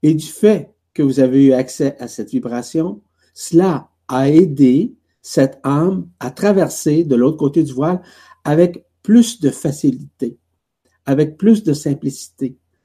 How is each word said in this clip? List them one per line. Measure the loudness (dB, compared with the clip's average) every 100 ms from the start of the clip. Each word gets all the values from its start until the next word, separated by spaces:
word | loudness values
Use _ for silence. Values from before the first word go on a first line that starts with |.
Et | 2
du | 0 -4
fait | 0 2 2 -4 _ _
que | -2
vous | -2 2
avez | 2 4
eu | 4
accès | 4 -2 -4 -6 -6
à | -16
cette | -12 -8
vibration, | -8 -6 -10 -6 -6 -6 -8 _ _ _
cela | -18 0 2 2 -2 -8 _ _
a | -2 2
aidé | 4 4 4 4 4 0 -8 _ _
cette | -6 0 0 -2
âme | -4 0 0 -2 -8 _
à | -14
traverser | -4 -2 0 -2 -2 -2 0
de | 0 0
l'autre | 0 0
côté | -2 -2
du | -4
voile | -4 -4 -4 -10 _ _ _
avec | -4 0 0 -2 _ _
plus | 2 2 2 0
de | -4
facilité, | -2 -6 -2 -4 -4 -10 _ -10 -10 _ _ _ _ _ _ -6
avec | -2 -2 0
plus | 2 2
de | 2
simplicité, | -4 -4 -6 -6 -10 -18 _ -10 -10 _ _